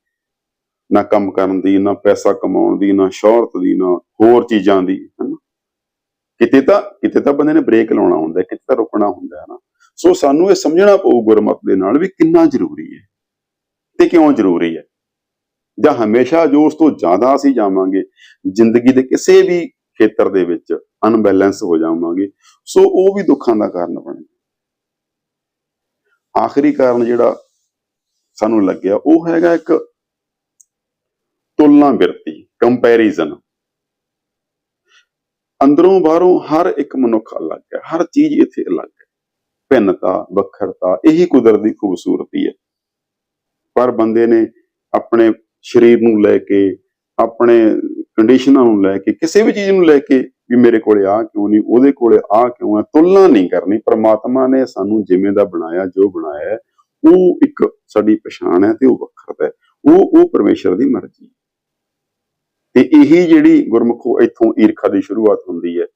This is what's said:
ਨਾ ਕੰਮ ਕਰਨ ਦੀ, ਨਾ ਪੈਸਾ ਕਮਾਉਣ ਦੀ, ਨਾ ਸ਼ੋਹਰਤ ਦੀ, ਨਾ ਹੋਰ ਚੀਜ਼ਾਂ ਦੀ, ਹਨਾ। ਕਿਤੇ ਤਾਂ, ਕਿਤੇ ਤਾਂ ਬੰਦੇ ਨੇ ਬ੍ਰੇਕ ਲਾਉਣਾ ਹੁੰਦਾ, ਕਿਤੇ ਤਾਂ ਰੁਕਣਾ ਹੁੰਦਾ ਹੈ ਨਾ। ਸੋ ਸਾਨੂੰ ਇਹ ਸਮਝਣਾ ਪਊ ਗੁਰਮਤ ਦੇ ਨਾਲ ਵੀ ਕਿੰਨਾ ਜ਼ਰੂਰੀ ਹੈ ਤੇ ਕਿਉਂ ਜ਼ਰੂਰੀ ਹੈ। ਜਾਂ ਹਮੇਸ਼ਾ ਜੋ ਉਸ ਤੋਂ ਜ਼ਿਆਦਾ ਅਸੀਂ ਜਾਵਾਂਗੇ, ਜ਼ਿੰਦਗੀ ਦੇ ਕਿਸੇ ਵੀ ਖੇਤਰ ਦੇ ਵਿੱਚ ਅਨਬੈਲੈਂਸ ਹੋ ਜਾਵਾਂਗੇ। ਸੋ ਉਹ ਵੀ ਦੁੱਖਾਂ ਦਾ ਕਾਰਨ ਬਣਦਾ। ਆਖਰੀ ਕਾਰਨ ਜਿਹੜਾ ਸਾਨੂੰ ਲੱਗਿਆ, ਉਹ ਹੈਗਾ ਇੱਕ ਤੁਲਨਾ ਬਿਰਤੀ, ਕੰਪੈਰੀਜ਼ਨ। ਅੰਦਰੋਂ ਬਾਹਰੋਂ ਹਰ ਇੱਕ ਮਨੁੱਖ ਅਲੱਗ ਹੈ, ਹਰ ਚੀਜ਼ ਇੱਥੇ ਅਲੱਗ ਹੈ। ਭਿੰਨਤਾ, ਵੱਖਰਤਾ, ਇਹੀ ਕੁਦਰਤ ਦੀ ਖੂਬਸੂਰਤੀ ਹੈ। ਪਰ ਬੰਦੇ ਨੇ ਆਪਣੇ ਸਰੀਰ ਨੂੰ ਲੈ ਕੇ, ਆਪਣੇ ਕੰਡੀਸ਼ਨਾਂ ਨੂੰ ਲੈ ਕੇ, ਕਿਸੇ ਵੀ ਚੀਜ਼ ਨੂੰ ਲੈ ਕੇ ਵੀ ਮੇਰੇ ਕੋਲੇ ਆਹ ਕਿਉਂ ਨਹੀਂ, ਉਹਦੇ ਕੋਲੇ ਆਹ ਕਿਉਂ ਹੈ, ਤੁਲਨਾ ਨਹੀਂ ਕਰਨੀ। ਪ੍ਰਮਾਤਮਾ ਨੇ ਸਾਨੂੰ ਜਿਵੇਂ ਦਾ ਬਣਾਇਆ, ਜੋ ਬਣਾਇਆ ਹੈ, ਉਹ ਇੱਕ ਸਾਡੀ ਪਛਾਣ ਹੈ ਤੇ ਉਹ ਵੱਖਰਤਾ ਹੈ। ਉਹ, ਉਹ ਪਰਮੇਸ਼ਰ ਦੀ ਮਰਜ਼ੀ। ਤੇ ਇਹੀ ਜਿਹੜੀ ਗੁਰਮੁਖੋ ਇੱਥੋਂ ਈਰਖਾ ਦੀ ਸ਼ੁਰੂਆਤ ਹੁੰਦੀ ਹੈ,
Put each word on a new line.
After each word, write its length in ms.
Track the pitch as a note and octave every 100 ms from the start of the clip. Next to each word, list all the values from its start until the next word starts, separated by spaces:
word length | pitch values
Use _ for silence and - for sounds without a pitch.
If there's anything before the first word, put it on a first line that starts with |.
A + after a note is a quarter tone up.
| _ _ _ _ _ _ _ _ -
ਨਾ 120 | G2+
ਕੰਮ 280 | G2+ G#2 G2
ਕਰਨ 300 | F#2+ F#2+ F#2+
ਦੀ, 160 | F#2 G2
ਨਾ 140 | G2+ G2
ਪੈਸਾ 280 | G#2 F#2+ G2+
ਕਮਾਉਣ 460 | F#2+ G2 F#2 G2 F#2+
ਦੀ, 120 | G2
ਨਾ 160 | G2 F#2+
ਸ਼ੋਹਰਤ 480 | - G#2 A#2 A2+ F#2+
ਦੀ, 140 | F2+ F#2
ਨਾ 180 | F#2 F2 _ -
ਹੋਰ 260 | A2 A#2+ A2+
ਚੀਜ਼ਾਂ 340 | A2 F#2+ G2
ਦੀ, 140 | F#2 G2 - -
ਹਨਾ। 140 | A#2+ - _ _ _ _ _ _ _ _ _ -
ਕਿਤੇ 200 | A#2 C3+
ਤਾਂ, 200 | C3+ G3+
ਕਿਤੇ 380 | - - - -
ਤਾਂ 120 | C3
ਬੰਦੇ 200 | C#3+ D3+
ਨੇ 80 | D#3
ਬ੍ਰੇਕ 320 | A2+ A2+ -
ਲਾਉਣਾ 240 | A2+ F2+ E2+
ਹੁੰਦਾ, 260 | D#2+ E2+
ਕਿਤੇ 220 | - - -
ਤਾਂ 80 | B2
ਰੁਕਣਾ 320 | A2 G#2 G#2
ਹੁੰਦਾ 320 | F2 F2+ D#2
ਹੈ 40 | E2
ਨਾ। 100 | - _ _ _ -
ਸੋ 140 | E3+
ਸਾਨੂੰ 360 | F3+ C#3+ C#3+ F#3+
ਇਹ 40 |
ਸਮਝਣਾ 420 | F#3+ D3+ E3 G3+ G3
ਪਊ 260 | B2+ B2
ਗੁਰਮਤ 340 | A2 G#2+ G#2+ G#2 G#2
ਦੇ 100 | G2
ਨਾਲ 220 | F#2+ C#3
ਵੀ 100 | F#3+
ਕਿੰਨਾ 360 | - D#3+ E3+ D#3+
ਜ਼ਰੂਰੀ 480 | B2 E2 D2 D#2+
ਹੈ 60 | - _ _ _ _ _ _ _ _ _ -
ਤੇ 100 | E3+
ਕਿਉਂ 240 | F3 D#3
ਜ਼ਰੂਰੀ 440 | C3+ F#2+ E2+ E2+ D#2+
ਹੈ। 60 | - _ _ _ _ _ _ _ _ -
ਜਾਂ 160 | B2+
ਹਮੇਸ਼ਾ 520 | C3+ G#2+ A#2 B2+ E3 E3
ਜੋ 200 | C#3+ D3+
ਉਸ 80 |
ਤੋਂ 160 | - D#3+
ਜ਼ਿਆਦਾ 440 | - - F3+ B2+
ਅਸੀਂ 200 | D3 C#3+
ਜਾਵਾਂਗੇ, 480 | B2 G2+ F#2+ F#2+ F#2+ - _ _ _ F#2+
ਜ਼ਿੰਦਗੀ 400 | F#2+ A2+ A#2 B2
ਦੇ 100 | C3
ਕਿਸੇ 400 | C3 C#3+ - F#3+
ਵੀ 240 | F3+ F3 E3+
ਖੇਤਰ 600 | _ _ - G#2+ - G2
ਦੇ 160 | F#2
ਵਿੱਚ 300 | F2 E2 - E2 _ _ G#2+
ਅਨਬੈਲੈਂਸ 560 | A2+ G2+ F#2+ G2 F#2+
ਹੋ 160 | F#2+ E2
ਜਾਵਾਂਗੇ। 500 | E2 E2 E2+ F2 G2+ _ _ _
ਸੋ 160 | - F#3+
ਉਹ 360 | F#3+ F#3 F#3+ G3+
ਵੀ 60 |
ਦੁੱਖਾਂ 340 | E3+ C#3 - A2
ਦਾ 120 | G2
ਕਾਰਨ 300 | F2 F2 -
ਬਣਦਾ। 360 | D#2 C#2 - _ _ _ _ _ _ _ _ _ _ _ _ _ _ _ _ _ _ _ _ -
ਆਖਰੀ 280 | A#2 C#3+ D3
ਕਾਰਨ 320 | C#3 B2+ A#2+
ਜਿਹੜਾ 320 | A#2 A#2+ A#2 - _ _ _ _ _ _ _ _ _
ਸਾਨੂੰ 300 | - A2 A2 F#2
ਲੱਗਿਆ, 300 | F2+ F#2 G2+
ਉਹ 320 | - E3 E3
ਹੈਗਾ 260 | E3 E3+
ਇੱਕ 180 | E3 E3+ D#3+ - _ _ _ _ _ _ _ _ _ _ _ _ _ _ _ _ -
ਤੁਲਨਾ 320 | D3+ D3 C#3+
ਬਿਰਤੀ, 560 | F#3 F2 - - - _ -
ਕੰਪੈਰੀਜ਼ਨ। 760 | A#2 B2 B2 A#2 A2 E2+ D#2 F2 _ _ _ _ _ _ _ _ _ _ _ _ _ _ _ _ _ _ _ _ _ -
ਅੰਦਰੋਂ 360 | C#3 D3 F3 F#3+
ਬਾਹਰੋਂ 400 | D#3 E3 F3+ F3+
ਹਰ 340 | - D#3 F3+ -
ਇੱਕ 180 | C#3 C3+
ਮਨੁੱਖ 380 | A#2+ A2+ - -
ਅਲੱਗ 220 | D#2+ - _
ਹੈ, 60 | - -
ਹਰ 100 | E3
ਚੀਜ਼ 300 | E3 - D#3 C#3+
ਇੱਥੇ 200 | C3 -
ਅਲੱਗ 260 | - E2+ -
ਹੈ। 160 | _ _ _ _ _ _ _ -
ਭਿੰਨਤਾ, 580 | C3 G2 F2+ G2 F#2 F#2
ਵੱਖਰਤਾ, 640 | F#2 F#2+ - F#2+ - F#2 F#2
ਇਹੀ 220 | D#3 D#3+ F3
ਕੁਦਰਤ 340 | C#3 A2+ G#2+
ਦੀ 120 | G#2+
ਖੂਬਸੂਰਤੀ 760 | - G2+ F2 F#2 E2+ - - -
ਹੈ। 60 | - _ _ _ _ _ _ _ _ _ _ _
ਪਰ 160 | - B2
ਬੰਦੇ 360 | A2+ A2+ A2 A#2
ਨੇ 200 | A2+ A2+ _ _ _ _
ਆਪਣੇ 380 | G#2+ - A#2 A2+ A2 _ _
ਸਰੀਰ 380 | - A#2+ A#2 A#2
ਨੂੰ 200 | A#2 G#2+
ਲੈ 160 | G#2 G2+
ਕੇ, 380 | - G2+ G2 F#2 _ _ _ -
ਆਪਣੇ 560 | A2+ - A#2 A#2 A2+ - - - -
ਕੰਡੀਸ਼ਨਾਂ 500 | - A2+ C3 C3+ C3+
ਨੂੰ 180 | A#2+ G#2
ਲੈ 160 | G2 G2
ਕੇ, 140 | A2
ਕਿਸੇ 300 | G2+ D#3+ G3+
ਵੀ 100 | A3+
ਚੀਜ਼ 180 | G#3+ G3
ਨੂੰ 160 | G3 E3
ਲੈ 120 | C#3+
ਕੇ 200 | - C3
ਵੀ 380 | B2+ _ - A#2+
ਮੇਰੇ 220 | A#2+ A2
ਕੋਲੇ 260 | G#2+ G#2 G2
ਆਹ 160 | G#2
ਕਿਉਂ 260 | A2 G#2 G#2
ਨਹੀਂ, 120 | G#2+ -
ਉਹਦੇ 260 | A2+ C#3
ਕੋਲੇ 260 | C3+ A#2 G#2+ -
ਆਹ 160 | G#2+ B2
ਕਿਉਂ 300 | - G#2 G#2
ਹੈ, 40 |
ਤੁਲਨਾ 440 | G#2+ D3+ F3 G3 F#3
ਨਹੀਂ 220 | A2+ F2
ਕਰਨੀ। 280 | F2 F2 A2
ਪ੍ਰਮਾਤਮਾ 680 | - A2+ A2 G#2+ B2 C3 C3
ਨੇ 200 | C3 B2+
ਸਾਨੂੰ 380 | - G2 G#2+
ਜਿਵੇਂ 280 | F#2+ F2+ G2
ਦਾ 120 | G2+
ਬਣਾਇਆ, 420 | G2+ F2 E2 F2 F#2+
ਜੋ 240 | F#2 G2+
ਬਣਾਇਆ 400 | F2 D#2+ D2 E2
ਹੈ, 80 | A2+ _ _ _ _
ਉਹ 340 | D#3 F#3 F#4 -
ਇੱਕ 340 | D4+ - - - _
ਸਾਡੀ 300 | G#2+ G#2+ -
ਪਛਾਣ 480 | - - F2+ F2
ਹੈ 80 | G2+
ਤੇ 140 | A2 C3
ਉਹ 120 | -
ਵੱਖਰਤਾ 460 | - _ - -
ਹੈ। 60 | - - _ _
ਉਹ, 340 | - F#3+ - -
ਉਹ 100 | F4
ਪਰਮੇਸ਼ਰ 460 | - G2+ F#2+ F#2
ਦੀ 100 | F#2 -
ਮਰਜ਼ੀ। 400 | G#2+ - _ _ _ _ _ _ _ _ _ _ _ _ _ _ _ _
ਤੇ 60 | -
ਇਹੀ 460 | - D3+ C3+ F3 E3+
ਜਿਹੜੀ 400 | D#3+ D#3 D#3 G#2
ਗੁਰਮੁਖੋ 540 | A2+ A#2 A#2+ B2 -
ਇੱਥੋਂ 320 | A#2 - - -
ਈਰਖਾ 280 | A2 - G2
ਦੀ 120 | G2
ਸ਼ੁਰੂਆਤ 380 | - G#2 G#2+ F#2+ -
ਹੁੰਦੀ 320 | E2+ F2 E2+
ਹੈ, 60 | E2+